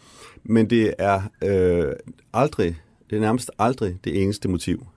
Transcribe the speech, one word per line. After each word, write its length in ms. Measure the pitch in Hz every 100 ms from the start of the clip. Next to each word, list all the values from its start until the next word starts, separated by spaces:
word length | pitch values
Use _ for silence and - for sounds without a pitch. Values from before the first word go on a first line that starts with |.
| - - - -
men 260 | - 113 107
det 240 | 117 107 -
er, 220 | 98 98 101 -
øh, 480 | 98 98 92 87 73 - - - _
aldrig, 440 | 110 147 - 90 85 - _ _
det 60 | 107
er 40 |
nærmest 300 | 107 123 - -
aldrig 380 | 110 131 101 90
det 180 | - 85
eneste 260 | 98 101 101
motiv. 380 | 87 - 87 -